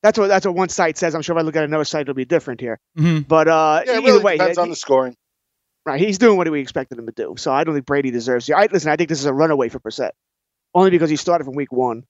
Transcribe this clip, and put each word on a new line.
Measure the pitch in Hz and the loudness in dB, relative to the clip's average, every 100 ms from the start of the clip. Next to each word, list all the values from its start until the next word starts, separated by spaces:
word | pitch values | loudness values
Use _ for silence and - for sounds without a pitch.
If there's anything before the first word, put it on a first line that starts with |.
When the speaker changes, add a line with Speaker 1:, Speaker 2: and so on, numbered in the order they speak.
Speaker 1:
That's | 214 220 | 2 2
what, | 196 | 2
that's | 190 196 | 2 0
what | |
one | 180 185 | -2 -2
site | - 170 147 | 0 -2 0
says. | 170 | -4
I'm | 156 | -4
sure | 151 | -2
if | 165 | -2
I | |
look | 160 | 0
at | 156 | -2
another | 151 156 | -2 -2
site, | 147 156 | -2 -4
it'll | 139 | -4
be | 131 | -6
different | 127 165 139 123 | -2 -2 -2 -10
here. | 127 110 _ 160 | -8 -10 _ 0
Speaker 2:
Mm-hmm. | 165 160 139 | 0 0 2
Speaker 1:
But, | 160 156 | 2 4
uh, | 160 156 156 | 2 2 0
Speaker 3:
Yeah, | 254 | 0
it | 226 | 0
Speaker 1:
either | 226 | 6
Speaker 3:
really | 208 | 6
Speaker 1:
way, | 196 160 | 4 2
Speaker 3:
depends | 185 170 | 0 0
Speaker 1:
uh, | |
Speaker 3:
on | 175 | -2
the | |
scoring. | 160 - 131 131 123 _ _ _ _ _ _ | -4 0 2 2 -8 _ _ _ _ _ _
Speaker 1:
Right, | 156 139 | -8 -2
he's | 208 190 | -2 4
doing | 233 190 | 4 4
what | 165 | 0
we | 151 | -4
expected | 131 - 135 117 | -6 -8 -8 -12
him | |
to | 117 | -12
do. | 113 85 107 | -10 -10 -6
So | 156 | -2
I | 135 | 0
don't | 160 | 0
think | 147 | -4
Brady | 131 143 135 | -2 -2 -2
deserves | 120 117 123 117 | -4 -2 -4 0
you. | |
I, | 151 214 | 0 2
listen, | 196 151 | 0 0
I | |
think | 151 170 | -2 -2
this | 156 | -2
is | |
a | 139 | -2
runaway | 135 160 143 117 | 0 0 2 -2
for | 127 | -6
Brissett, | 110 - 120 - _ _ _ _ _ | -12 -6 -8 -8 _ _ _ _ _
only | 175 190 | 2 4
because | 175 160 | 4 2
he | 151 | 0
started | 185 170 | 0 -2
from | 135 | -2
week | 135 139 | -8 -4
one. | 127 123 117 | -2 -2 -4